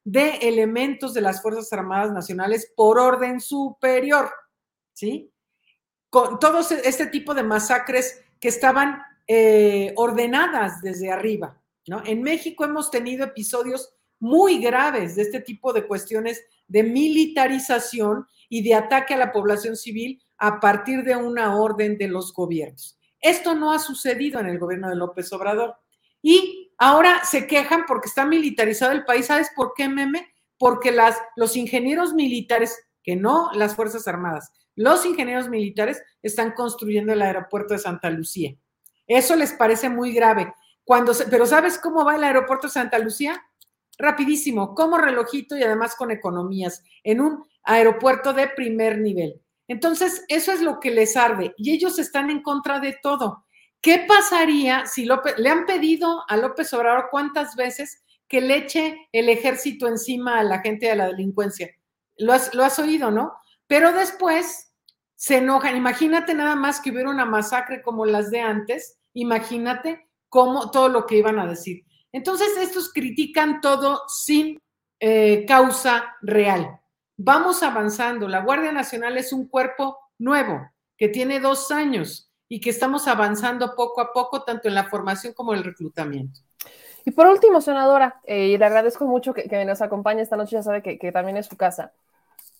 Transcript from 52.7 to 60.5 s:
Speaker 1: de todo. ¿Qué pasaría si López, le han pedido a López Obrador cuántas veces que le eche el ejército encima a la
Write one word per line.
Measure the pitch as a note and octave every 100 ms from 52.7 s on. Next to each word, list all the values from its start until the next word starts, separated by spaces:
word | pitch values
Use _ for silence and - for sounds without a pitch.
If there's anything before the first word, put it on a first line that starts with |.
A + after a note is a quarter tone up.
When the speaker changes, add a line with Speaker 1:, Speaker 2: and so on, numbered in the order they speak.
| C#4
Speaker 1:
de | C4+ C4+
todo. | C#4+ C#4 A3 - _ _ _ _
¿Qué | E4 F4 F4
pasaría | G#4 G#4 F4 D#4+ D4 C4 C4 B3+
si | -
López, | A#3 C4 C#4+ A3
le | B3
han | E4 F4
pedido | F#4 D#4 D#4+ E4+ E4+ -
a | G#3+
López | B3+ C4 -
Obrador | A#3+ A#3 B3 B3
cuántas | C#4+ D4 D4 D4
veces | A#3+ B3 B3 D4 - _ _ _
que | C4
le | C4 C#4+
eche | C#4 E4 D#4 D#4+ -
el | A3+ A#3+
ejército | A3+ C4 B3+ D4 G#3+ A#3+
encima | A3+ A3+ B3 B3 A#3
a |
la | G#3